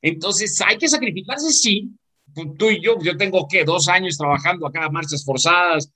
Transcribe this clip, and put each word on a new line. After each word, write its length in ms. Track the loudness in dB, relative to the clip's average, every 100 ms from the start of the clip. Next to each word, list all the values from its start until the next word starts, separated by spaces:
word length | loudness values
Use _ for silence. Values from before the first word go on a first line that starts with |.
Entonces, 580 | 0 -2 -2 -2 -2 0
hay 180 | 2 2
que 100 | 2
sacrificarse, 600 | 2 0 -6 -8 -6 0
sí. 400 | 2 2 0 -2 -14 _ _ _
Tú, 200 | -12 -12
tú 160 | 0 0
y 100 | 2
yo, 160 | 0 0
yo 140 | 0 -2
tengo, 320 | 0 0 2
¿qué? 160 | 0
Dos 240 | 2 2 2
años 280 | 2 0 -2
trabajando 500 | 0 0 0 -2 -4
acá, 220 | -4 -4
marchas 340 | -4 -4 -6
forzadas 680 | -4 0 4 4 4 2 -2